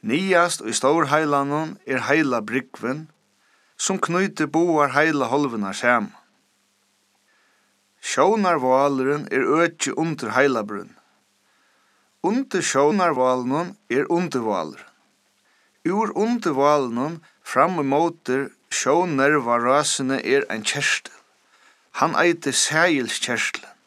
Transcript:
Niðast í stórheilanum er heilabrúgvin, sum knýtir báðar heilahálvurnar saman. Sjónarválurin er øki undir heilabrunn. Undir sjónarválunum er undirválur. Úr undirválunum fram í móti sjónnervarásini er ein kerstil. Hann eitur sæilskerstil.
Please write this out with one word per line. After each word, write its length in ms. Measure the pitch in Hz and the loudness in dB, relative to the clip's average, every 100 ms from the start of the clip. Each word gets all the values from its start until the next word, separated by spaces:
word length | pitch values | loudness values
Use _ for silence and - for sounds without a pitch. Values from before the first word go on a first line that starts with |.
| 104 | -2
Niðast 540 | 135 196 180 175 165 | -2 2 2 2 0
í 80 | 107 | -6
stórheilanum 1000 | 110 131 160 147 151 156 143 139 147 160 - | 0 2 2 2 2 2 0 0 -2 -4 -10
er 220 | - 127 - | -6 -6 0
heilabrúgvin, 1000 | 160 147 120 107 120 127 - 113 143 160 _ _ _ _ _ _ | 0 2 -2 -2 -6 -6 -10 -8 -8 -10 _ _ _ _ _ _
sum 220 | _ - - | _ -4 -4
knýtir 480 | - 170 196 190 151 | -2 0 -2 -2 -2
báðar 380 | 156 175 156 143 | 0 2 2 2
heilahálvurnar 800 | 127 160 147 123 135 143 117 98 | 2 2 2 0 0 -2 -4 -6
saman. 380 | 95 120 120 101 - _ _ _ _ _ _ _ _ _ _ _ _ _ _ _ _ _ _ | -2 2 2 0 -10 _ _ _ _ _ _ _ _ _ _ _ _ _ _ _ _ _ _
Sjónarválurin 1300 | - - 160 220 190 165 127 131 143 139 131 147 104 | -8 2 4 4 2 2 4 4 4 0 -2 -2 -2
er 140 | 131 117 147 | -2 2 2
øki 320 | 170 170 - - | 2 0 -6 -2
undir 320 | 160 156 113 107 | -4 -4 -4 2
heilabrunn. 560 | 139 120 104 104 101 _ _ _ _ _ _ _ _ _ _ _ _ _ | 2 2 -4 -10 -12 _ _ _ _ _ _ _ _ _ _ _ _ _
Undir 400 | 170 233 269 - | -2 -2 -2 -4
sjónarválunum 1120 | - 135 143 208 175 135 127 127 123 139 175 - _ | -2 2 2 4 0 2 2 0 0 -4 -4 -10 _
er 160 | 120 - | -2 0
undirválur. 760 | 170 180 127 113 98 80 65 - _ _ _ _ _ _ _ _ _ | -2 -2 -4 -2 -4 -4 -10 -20 _ _ _ _ _ _ _ _ _
Úr 320 | 165 196 - | -4 -2 -2
undirválunum 1040 | - 214 240 180 135 143 147 131 117 143 170 _ _ | -2 -2 0 -2 2 4 4 0 -2 -4 -6 _ _
fram 400 | - - 156 180 | -4 2 2 2
í 60 | 139 | 0
móti 480 | 139 170 165 - 127 135 _ _ | 2 0 -2 -4 -4 -4 _ _
sjónnervarásini 1500 | - - 156 180 139 139 151 120 120 120 139 151 - 131 135 | -4 2 2 2 2 2 2 2 0 2 2 0 -2 -2 -4
er 240 | - 135 - | 0 0 0
ein 100 | 110 | -6
kerstil. 560 | 104 147 139 - - - _ _ _ _ _ _ _ - | -4 -4 -2 -4 -6 -20 _ _ _ _ _ _ _ -2
Hann 160 | 165 | -2
eitur 400 | 156 170 170 143 | 2 2 0 -2
sæilskerstil. 1120 | 127 - 156 175 147 117 - - 120 - - - - | -2 0 2 2 2 -2 -6 -4 -4 -4 -8 -16 -20